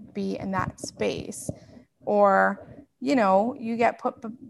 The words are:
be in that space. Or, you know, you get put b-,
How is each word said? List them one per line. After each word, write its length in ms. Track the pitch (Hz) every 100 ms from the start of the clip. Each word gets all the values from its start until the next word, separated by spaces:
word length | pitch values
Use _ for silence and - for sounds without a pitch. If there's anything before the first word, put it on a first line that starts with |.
| 214
be 240 | - 196 190
in 120 | 196
that 260 | 190 185 -
space. 680 | - - 208 98 - - - - - - _ _
Or, 680 | - 208 202 196 190 196 - - - _
you 140 | 254
know, 400 | 285 196 190 226 -
you 180 | 226 226
get 220 | 233 -
put 220 | 254 -
b-, 60 | 226 233 -